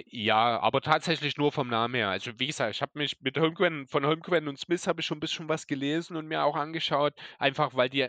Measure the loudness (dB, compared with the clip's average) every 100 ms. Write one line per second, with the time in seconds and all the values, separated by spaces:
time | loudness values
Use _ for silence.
0 | -8 -2 2 4 4 4 2 2 2 0
1 | 2 -2 -2 0 0 2 0 0 0 0
2 | 0 0 -4 -4 -4 -2 -2 -2 -6 -4
3 | -6 -2 -4 0 0 2 0 0 -2 0
4 | 2 0 0 0 0 -8 -2 -2 0 -2
5 | -2 -4 -6 -6 -4 -4 -2 -4 -2 -2
6 | -4 -8 -4 0 0 0 -4 -4 0 2
7 | 0 -2 -16 -2 0 2 0 2 2 2